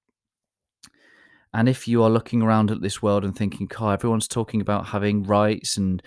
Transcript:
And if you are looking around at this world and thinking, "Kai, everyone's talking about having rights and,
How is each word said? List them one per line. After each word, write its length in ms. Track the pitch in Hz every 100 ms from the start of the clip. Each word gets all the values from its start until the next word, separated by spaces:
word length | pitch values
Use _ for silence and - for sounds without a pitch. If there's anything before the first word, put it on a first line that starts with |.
| _ _ _ _ _ _ _ _ - _ _ _ _ _ _
And 160 | 113 120
if 200 | 127 -
you 160 | 117
are 60 | 113
looking 320 | 113 - 120
around 280 | 110 110 107
at 100 | 107
this 220 | 101 -
world 220 | 107 101
and 120 | 98 -
thinking, 300 | 101 - 101
"Kai, 280 | - 107
everyone's 340 | 98 120 113 -
talking 320 | 120 110 110
about 260 | 101 101 -
having 380 | 104 104 104
rights 520 | 95 104 107 107 - -
and, 240 | 95 90